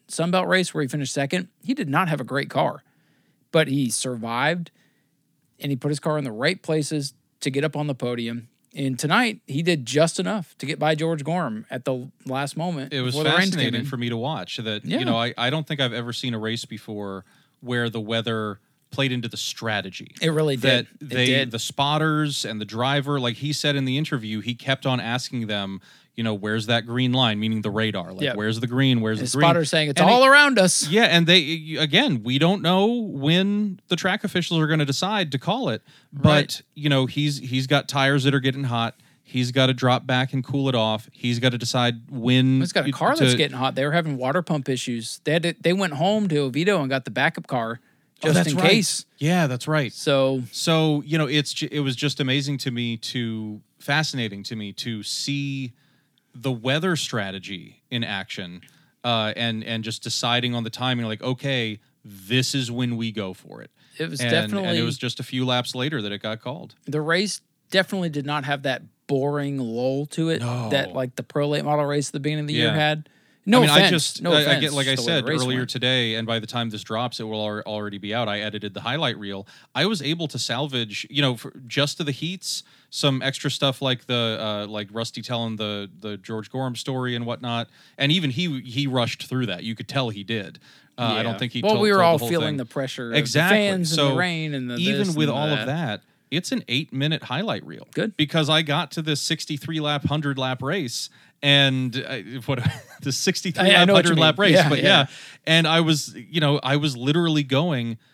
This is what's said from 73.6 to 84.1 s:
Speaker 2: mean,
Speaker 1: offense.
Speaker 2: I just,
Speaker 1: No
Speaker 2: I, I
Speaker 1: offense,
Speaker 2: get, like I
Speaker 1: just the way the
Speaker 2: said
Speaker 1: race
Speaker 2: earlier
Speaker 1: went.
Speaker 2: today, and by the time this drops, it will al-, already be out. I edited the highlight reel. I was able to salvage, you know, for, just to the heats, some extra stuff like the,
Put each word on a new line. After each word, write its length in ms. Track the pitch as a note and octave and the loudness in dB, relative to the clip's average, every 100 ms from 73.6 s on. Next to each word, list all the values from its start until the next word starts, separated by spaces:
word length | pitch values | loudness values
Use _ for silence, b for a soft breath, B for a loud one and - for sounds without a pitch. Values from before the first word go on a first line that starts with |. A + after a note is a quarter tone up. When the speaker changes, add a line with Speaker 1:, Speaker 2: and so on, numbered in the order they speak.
Speaker 2:
mean, 100 | D3+ | 8
Speaker 1:
offense. 160 | D3 F#3+ | 8 6
Speaker 2:
I 40 | |
just, 320 | E3 C3+ - | 4 0 -2
Speaker 1:
No 100 | E3+ | 2
Speaker 2:
I, 40 | D3+ | 2
I 40 | |
Speaker 1:
offense, 200 | D3 D3 | 4 2
Speaker 2:
get, 100 | D#3 | 2
like 160 | C#3 C3+ | 0 0
I 40 | |
Speaker 1:
just 100 | C3 | 0
the 60 | - | 0
way 40 | E3 | 0
the 40 | |
Speaker 2:
said 60 | A#2+ | 0
Speaker 1:
race 120 | D#3 | 0
Speaker 2:
earlier 160 | B2+ B2+ | 0 -2
Speaker 1:
went. 120 | B2 | -4
Speaker 2:
today, 440 | B2+ B2 B2+ A#2+ | -2 0 2 0
and 120 | A2 A2+ | -2 -2
by 120 | A2+ | -4
the 80 | G#2+ | -4
time 240 | B2 A#2 | -4 -4
this 120 | G#2 | -6
drops, 380 | - A2 B2 - | -6 -4 -4 -6
it 40 | |
will 160 | A2 G#2+ G#2+ | -6 -4 -4
al-, 140 | G#2+ - | -4 -6
already 320 | G#2+ G#2 G2 | -6 -6 -8
be 160 | G2+ | -4
out. 120 | A2+ A2+ | -2 -2
I 140 | G#2 | -2
edited 320 | G#2+ G#2 G2+ | -4 -6 -8
the 80 | G2 | -8
highlight 380 | A2+ C#3+ D3 A2 | -6 -2 -2 -4
reel. 280 | G2+ G2 G2+ B B | -8 -10 -12 B B
I 100 | - | -2
was 160 | F3 G#3+ | 0 0
able 260 | C3+ E3+ E3 | -2 -4 -4
to 100 | C3 | -6
salvage, 680 | - A#2+ D3 C3 A2+ G2 - | -4 -4 -4 -4 -6 -8 -6
you 100 | C#3+ | 0
know, 160 | C#3 A#2+ | 0 0
for, 160 | - - B2+ | -6 -16 -6
just 320 | - C#3+ - | -2 -2 -2
to 60 | |
the 60 | D3+ | -6
heats, 500 | C3 E3 F#3 - - b b b | -4 -6 -6 -6 -8 b b b
some 320 | - D3 C3 | -2 0 2
extra 300 | C3 C3 D3 | -2 -4 -4
stuff 320 | - C#3 B2 | -2 -2 0
like 240 | C#3 B2 | -2 -2
the, 320 | - | -2